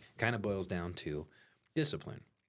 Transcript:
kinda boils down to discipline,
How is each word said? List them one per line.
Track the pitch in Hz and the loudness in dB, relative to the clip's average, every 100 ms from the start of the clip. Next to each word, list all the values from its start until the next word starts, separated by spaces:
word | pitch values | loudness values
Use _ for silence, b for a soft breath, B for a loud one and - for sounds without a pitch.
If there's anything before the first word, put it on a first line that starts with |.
| - - | -6 0
kinda | 113 120 | 2 2
boils | 104 98 92 | 2 0 0
down | 90 87 | 0 -2
to | 90 - 73 - B B B B - | -4 -4 -4 -6 B B B B 0
discipline, | 147 - - - - _ | 0 0 -6 -10 -14 _